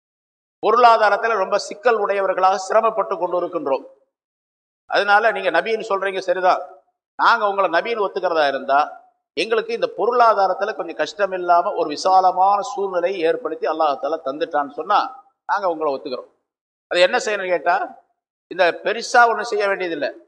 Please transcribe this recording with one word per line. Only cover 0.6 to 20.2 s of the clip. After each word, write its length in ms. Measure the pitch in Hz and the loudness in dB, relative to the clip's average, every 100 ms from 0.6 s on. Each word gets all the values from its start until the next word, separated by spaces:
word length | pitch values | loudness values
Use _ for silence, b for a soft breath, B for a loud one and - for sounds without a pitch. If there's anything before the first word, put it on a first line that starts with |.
பொருளாதாரத்துல 760 | 185 233 240 220 214 202 226 214 | 0 6 6 6 4 2 0 -2
ரொம்ப 220 | 190 202 | 0 -2
சிக்கல் 380 | - - 247 220 | -4 -4 0 2
உடையவர்களாக 600 | 196 202 190 185 185 196 | 0 0 0 2 2 2
சிரமப்பட்டு 600 | 185 214 226 196 190 190 | 0 2 2 0 -2 -2
கொண்டு 180 | 175 175 | -2 -2
இருக்கின்றோம். 440 | 175 170 139 135 - _ _ _ _ _ _ _ _ _ - | -2 -4 -2 -4 -6 _ _ _ _ _ _ _ _ _ -4
அதனால 400 | 165 202 208 220 | -2 2 4 4
நீங்க 200 | 208 190 | 0 0
நபின்னு 380 | 165 196 220 - | 0 0 -4 -2
சொல்றீங்க 300 | 196 190 190 | -4 -2 -4
சரிதான், 440 | 180 180 180 156 - - _ _ _ - | -2 0 2 2 -2 -18 _ _ _ 0
நாங்க 300 | 165 226 208 | 2 4 2
உங்களை 200 | 196 185 | 0 0
நபின்னு 340 | 165 202 226 190 | 0 -2 -2 -4
ஒத்துக்கிறதா 400 | 196 180 165 143 | -2 -2 2 0
இருந்தா, 320 | 135 127 139 147 - _ _ _ - | 0 0 0 0 -6 _ _ _ -6
எங்களுக்கு 360 | 208 220 208 | -2 -2 -2
இந்த 140 | 226 165 - | -4 -4 -2
பொருளாதாரத்துல 800 | 208 247 226 202 190 190 208 | 0 4 4 4 0 -2 -6
கொஞ்சம் 220 | 202 170 156 | -6 -8 -6
கஷ்டம் 360 | 151 - 196 | -6 -4 -4
இல்லாம 400 | 185 175 175 175 | -2 2 2 2
ஒரு 160 | 165 160 | -2 -4
விசாலமான 720 | 143 190 185 185 180 190 202 | -4 2 4 4 2 2 2
சூழ்நிலையை 600 | 190 - 196 180 175 196 | -2 -6 -6 -2 -4 -2
ஏற்படுத்தி 460 | 160 165 156 160 - | -2 -2 -6 -6 -4
அல்லாஹ் 320 | 160 156 135 | -2 -2 -2
தஆலா 180 | 139 160 | -4 -6
தந்துட்டான்னு 460 | 135 147 165 147 139 | -6 -6 -4 -4 -4
சொன்னா, 300 | 139 170 196 110 - - _ - | -6 -2 0 0 -8 -20 _ -6
நாங்க 220 | 190 190 | -2 -2
உங்களை 220 | 160 156 | -2 -2
ஒத்துக்கிறோம்." 360 | 135 147 123 - _ _ _ _ _ - | -4 -6 -10 -12 _ _ _ _ _ -4
அது 100 | 175 | 2
என்ன 160 | 180 240 | 2 2
செய்யணும்னு 380 | 233 208 185 175 | -2 -4 -2 -2
கேட்டா, 200 | 175 180 359 - _ _ _ _ - | 0 -2 -2 -12 _ _ _ _ -8
இந்த 300 | 170 175 165 | 0 2 0
பெருசா 400 | 175 214 - 247 233 | -4 -4 2 4 4
ஒண்ணும் 220 | 214 208 | 2 -4
செய்ய 140 | 208 202 | -2 0
வேண்டியதில்லை. 440 | 185 180 156 123 - | -2 -4 -4 -6 -8